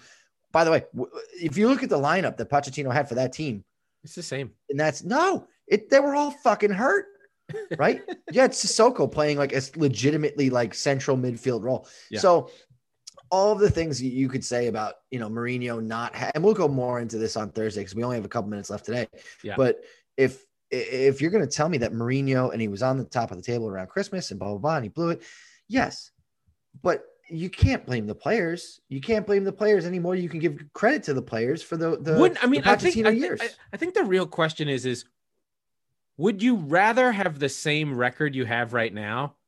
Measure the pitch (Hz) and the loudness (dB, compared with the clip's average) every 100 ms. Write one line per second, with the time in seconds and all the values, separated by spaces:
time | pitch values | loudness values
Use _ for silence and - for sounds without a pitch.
0 | - _ _ _ _ 160 165 160 - 117 | -16 _ _ _ _ 2 4 4 0 -8
1 | 127 - - 359 165 151 220 269 262 156 | -8 -10 -14 -6 -2 2 4 4 2 0
2 | 143 180 139 - 113 143 139 135 135 131 | 2 2 0 -4 0 0 0 -4 0 0
3 | 135 117 160 156 151 104 - _ _ _ | 0 0 -2 -2 -6 -6 -12 _ _ _
4 | - - 160 135 123 - - 139 156 151 | -18 -14 -8 -8 -8 -12 -6 0 0 -2
5 | 175 262 370 302 - _ - 220 - 269 | -2 2 2 0 -6 _ 0 0 4 4
6 | 285 277 294 277 240 208 208 190 262 392 | 4 2 -2 0 0 2 2 2 2 0
7 | - - _ _ - 440 403 156 160 - | -2 -14 _ _ -14 -12 -6 0 2 0
8 | - 349 - 226 262 - - - 226 247 | -6 -14 -2 2 4 2 0 4 4 4
9 | 135 156 151 143 139 135 135 - 147 110 | 0 2 0 0 0 -2 -4 0 0 2
10 | 131 156 151 147 135 123 117 - 143 139 | 2 2 0 0 2 2 0 -2 -2 0
11 | 139 131 127 117 127 117 117 131 - - | 0 0 -2 -2 -2 -2 -2 -4 -6 -20
12 | - 107 185 170 - - _ _ _ _ | -10 2 6 6 2 -10 _ _ _ _
13 | - - - 185 202 202 202 165 165 131 | -20 -20 -2 2 2 4 4 2 -2 -4
14 | 127 127 131 131 - 120 120 107 107 - | -4 -2 -2 -2 -4 -2 -2 -2 -6 -10
15 | _ 127 107 113 120 123 123 117 113 113 | _ -8 -6 -6 -4 -4 -6 -6 -6 -6
16 | 117 120 113 151 190 214 156 135 123 120 | -6 -6 -4 2 2 4 2 0 -2 -2
17 | 117 110 110 110 104 110 110 98 95 98 | -4 -4 -4 -4 -6 -4 -4 -4 -8 -6
18 | 120 120 101 120 101 104 101 101 - 120 | -4 -4 -4 -6 -6 -8 -8 -10 -6 -6
19 | 110 - - - 104 101 127 - - _ | -6 -12 -20 -16 -6 0 2 0 -8 _
20 | _ - 131 131 _ _ _ 131 101 127 | _ 0 0 0 _ _ _ -6 -4 2
21 | 135 135 160 208 135 - 156 156 113 113 | 2 2 0 0 0 -2 0 0 -2 -2
22 | 117 135 139 131 127 113 110 98 127 135 | -2 0 0 0 0 -2 -4 -2 -2 -2
23 | 113 123 117 90 90 120 110 95 92 - | -4 -4 -4 -6 -6 -4 -4 -6 -6 -6
24 | 101 185 - 98 101 101 143 160 107 151 | -6 -8 -8 -8 -8 -4 -2 -2 -4 -4
25 | 170 170 - - - _ - 247 - - | -2 -4 -10 -20 -20 _ -6 -2 -2 -6
26 | - _ _ _ _ _ _ 131 175 - | -20 _ _ _ _ _ _ -4 -2 -2
27 | - _ - 165 180 - 269 254 - 123 | -4 _ -12 -8 -8 2 2 2 -2 -4
28 | 104 - 151 220 170 170 - - - 135 | -4 -6 -2 0 -2 -6 -10 -20 -12 -8
29 | 135 214 208 202 190 - 214 202 170 180 | -2 -2 2 0 0 0 4 4 2 -2
30 | 170 185 175 160 160 143 151 - 214 294 | -2 -2 -2 -2 -2 -2 -12 0 2 2
31 | - 131 - 113 120 160 - 165 165 165 | 0 -4 -2 -2 0 -2 -4 -4 -2 -2
32 | 151 160 349 339 247 285 202 208 359 226 | 2 6 6 4 2 4 6 6 4 2
33 | 214 226 349 - - - _ 202 339 403 | 2 2 0 -4 -6 -10 _ -8 -2 0
34 | 247 185 175 - 160 - 147 131 127 123 | 2 2 0 0 -2 -2 -4 -2 -2 -4
35 | - _ _ _ _ _ _ _ _ _ | -8 _ _ _ _ _ _ _ _ _
36 | _ - 185 196 240 226 143 170 214 233 | _ -2 -2 2 2 2 2 4 4 4
37 | 254 202 185 143 139 - 156 151 151 123 | 4 2 -2 -2 -4 -2 -2 0 0 0
38 | 123 - 151 131 117 117 117 120 113 101 | 0 0 -2 -2 -2 -2 -2 -2 -2 -4
39 | 104 117 143 - | -6 -6 -6 -10